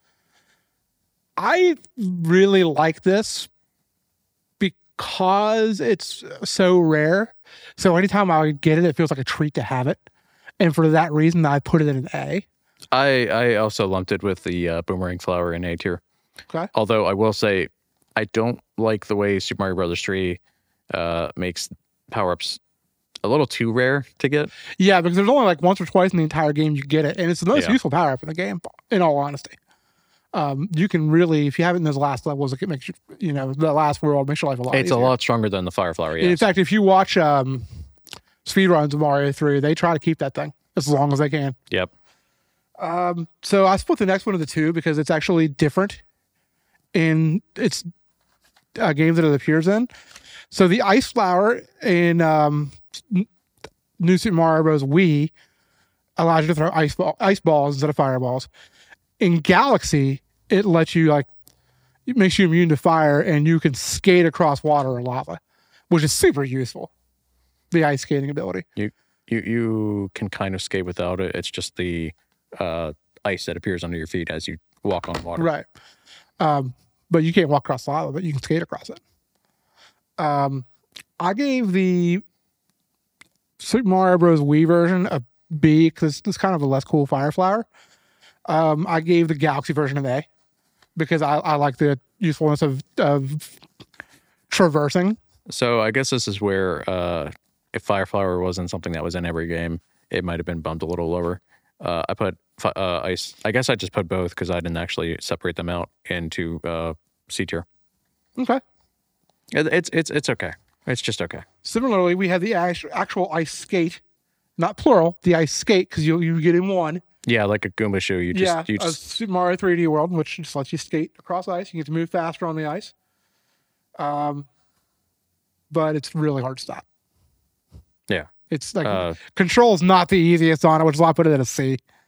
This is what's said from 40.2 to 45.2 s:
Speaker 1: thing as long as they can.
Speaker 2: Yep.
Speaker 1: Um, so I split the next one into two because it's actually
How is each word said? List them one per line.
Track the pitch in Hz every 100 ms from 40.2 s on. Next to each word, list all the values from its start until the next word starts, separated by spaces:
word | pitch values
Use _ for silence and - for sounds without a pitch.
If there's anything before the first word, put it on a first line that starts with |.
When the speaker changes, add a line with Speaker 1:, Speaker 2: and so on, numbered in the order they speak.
| 139
Speaker 1:
thing | - 147 - _ -
as | 139
long | 143 143
as | 139
they | 147
can. | 151 139 - -
Speaker 2:
Yep. | 92 90 _ _ _ _ _ _ _ _ -
Speaker 1:
Um, | 165 175 175 175 165 _
so | - 202 190
I | 190
split | - 320
the | 190
next | 190 220
one |
into | 180 147
two | 160 156
because | 165 165 151
it's | 151
actually | 156